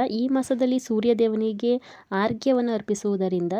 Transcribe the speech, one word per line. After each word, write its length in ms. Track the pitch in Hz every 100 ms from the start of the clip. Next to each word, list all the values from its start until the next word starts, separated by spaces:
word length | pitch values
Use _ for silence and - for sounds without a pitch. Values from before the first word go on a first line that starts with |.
| 262
ಈ 180 | 220 254
ಮಾಸದಲ್ಲಿ 520 | 262 254 247 254 254
ಸೂರ್ಯದೇವನಿಗೆ 1000 | - 214 233 220 226 214 220 202 240 247 - - -
ಆರ್ಘ್ಯವನ್ನು 600 | 190 220 220 269 254 240
ಅರ್ಪಿಸುವುದರಿಂದ 840 | 220 208 208 208 196 190 180 170